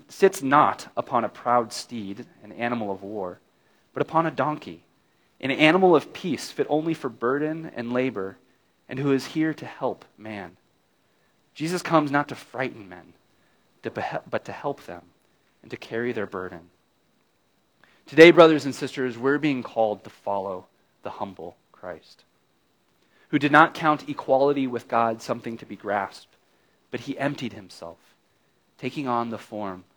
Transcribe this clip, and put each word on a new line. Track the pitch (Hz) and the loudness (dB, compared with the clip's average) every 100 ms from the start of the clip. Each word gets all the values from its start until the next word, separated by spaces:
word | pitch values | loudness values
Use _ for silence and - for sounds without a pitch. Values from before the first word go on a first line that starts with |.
| - | -16
sits | - 196 - | 2 2 2
not | 135 143 113 - - - | 2 4 4 0 -8 -8
upon | - 123 | -2 -2
a | 110 | -2
proud | - 120 120 113 | -6 0 0 0
steed, | - - 117 95 101 120 _ | -8 -12 -12 -10 -12 -16 _
an | 107 | -20
animal | 85 120 120 104 | -6 -4 -4 -4
of | 95 | -6
war, | 98 107 92 90 _ _ _ _ _ | -8 -8 -8 -10 _ _ _ _ _
but | - | -6
upon | 143 160 165 | -2 0 0
a | |
donkey, | 135 139 147 - 82 _ _ _ _ _ - | -2 -4 -4 -10 -16 _ _ _ _ _ -10
an | 131 | -6
animal | 123 156 180 185 156 | 4 4 6 6 6
of | - | 2
peace, | - 185 151 - | -10 -6 -6 -6
fit | - 135 | -4 -2
only | 147 160 | 0 -2
for | 160 135 | -4 -6
burden | 113 117 143 156 160 160 | -4 -2 0 -2 -6 -10
and | - 117 | -10 -4
labor, | 123 131 107 95 - _ _ _ _ - | -2 -2 -4 -10 -12 _ _ _ _ -14
and | 131 | -4
who | 139 | 0
is | 135 131 | 0 0
here | 160 156 | -2 -2
to | 147 | -4
help | 120 - 131 98 - - | -12 -6 -6 -6 -14 -18
man." | 107 104 87 92 _ _ _ _ _ _ _ _ _ | -14 -12 -12 -18 _ _ _ _ _ _ _ _ _
Jesus | - 156 180 | -8 -6 -4
comes | - 160 147 | 2 2 4
not | 143 143 | 0 -2
to | |
frighten | 123 - 117 135 117 95 | -8 -12 -8 -8 -10 -18
men, | 90 - _ _ _ _ _ _ _ | -20 -20 _ _ _ _ _ _ _
to | 127 | -10
behe-, | - - 160 - | -8 -6 -8 -6
but | 113 | -8
to | - | -8
help | 98 143 139 | -10 -8 -8
them | - 87 - _ _ _ _ _ | -12 -18 -18 _ _ _ _ _
and | - | -18
to | - | -16
carry | - 113 120 | -10 -6 -4
their | 113 101 | -4 -6
burden. | 95 92 87 87 _ _ _ _ _ _ _ _ _ _ _ _ _ | -8 -10 -14 -20 _ _ _ _ _ _ _ _ _ _ _ _ _
Today, | - 139 170 | 0 12 12
brothers | 165 160 151 139 | 12 10 8 0
and | |
sisters, | - 135 - 127 113 | -6 -8 -4 -6 -2
we're | 131 143 | 0 0
being | 151 131 | 0 -2
called | 120 117 110 101 | -4 0 0 0
to | - | -8
follow | - - 101 98 92 - _ _ _ | -12 -6 -4 -4 -8 -12 _ _ _
the | 101 | -16
humble | - 101 90 85 - _ | -10 -12 -12 -18 -18 _
Christ, | - 92 82 - - _ _ _ _ _ _ _ _ _ _ - | -18 -16 -16 -18 -20 _ _ _ _ _ _ _ _ _ _ -4
who | 147 | 0
did | 143 | 4
not | 147 165 | 6 6
count | - 160 151 - | 2 -2 -2 -4
equality | 143 - 131 143 139 131 | -10 0 2 2 0 -2
with | 117 - | -6 -4
God | 117 117 113 | 0 0 -2
something | - 120 117 113 | -6 -8 -8 -12
to | - | -14
be | 104 | -12
grasped, | 104 101 98 - - _ _ _ _ _ - | -4 -4 -4 -10 -20 _ _ _ _ _ -12
but | 120 | -12
he | 131 131 | -8 -6
emptied | 143 143 117 | -6 -6 -10
himself, | 104 92 - 85 85 _ _ _ _ _ _ _ - | -12 -20 -18 -18 -18 _ _ _ _ _ _ _ -12
taking | 127 151 131 | -10 -8 -4
on | 120 117 | -2 -2
the | 110 | -8
form | - 107 101 92 90 | -12 -10 -10 -10 -18